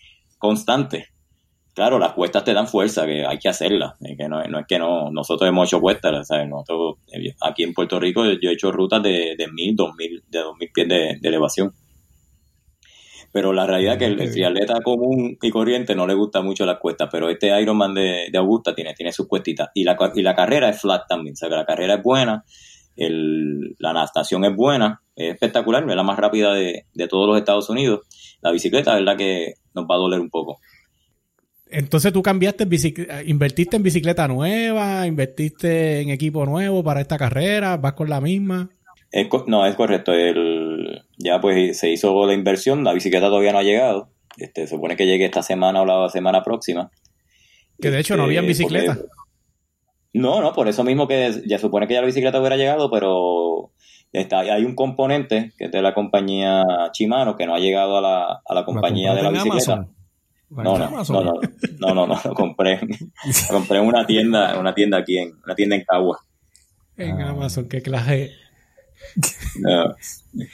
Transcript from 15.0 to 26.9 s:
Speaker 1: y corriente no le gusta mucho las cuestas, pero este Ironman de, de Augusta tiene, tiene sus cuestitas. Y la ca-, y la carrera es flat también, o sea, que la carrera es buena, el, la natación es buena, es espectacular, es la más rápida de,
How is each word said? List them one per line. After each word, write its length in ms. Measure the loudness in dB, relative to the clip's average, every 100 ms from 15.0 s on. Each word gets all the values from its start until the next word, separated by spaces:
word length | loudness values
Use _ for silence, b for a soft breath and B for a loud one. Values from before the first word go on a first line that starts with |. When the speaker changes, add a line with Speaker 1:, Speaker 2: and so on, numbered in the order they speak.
| 2 0 -2 -2
Speaker 1:
y 80 | -2
corriente 440 | 0 2 0 0
no 140 | 0 2
le 60 |
gusta 260 | 2 2 0
mucho 240 | -2 -2 -2
las 120 | 0
cuestas, 300 | -2 -4 -4
pero 180 | -2 -2
este 180 | 0 2 4
Ironman 320 | 2 2 0
de, 340 | 0 0 -2 -2
de 60 | 0
Augusta 360 | 2 2 0
tiene, 200 | -6 -6
tiene 180 | -8 -8
sus 160 | -6 -4
cuestitas. 400 | -4 -4 -6 -4
Y 100 | -2
la 140 | 0 2
ca-, 160 | 2 2
y 60 |
la 120 | 0 2
carrera 320 | 2 4 2
es 100 | 0
flat 220 | 0 -2 -2
también, 240 | -6 -6
o 20 | -10
sea, 140 | -6
que 60 | -4
la 100 | -2
carrera 300 | -2 0 0
es 60 |
buena, 440 | 2 2 2 -2 -6 B B B B -6
el, 800 | -4 -2 -2 -2 -2 -4 -8 -6
la 120 | -4
natación 540 | -2 -2 -2 -2 0 0
es 100 | 2
buena, 460 | 2 2 0 -2 _ -8
es 160 | -6
espectacular, 500 | -2 -2 0 2 0 0
es 60 | 0
la 60 |
más 140 | 0 0
rápida 360 | 0 2 2
de, 320 | 2 -2 -4 -10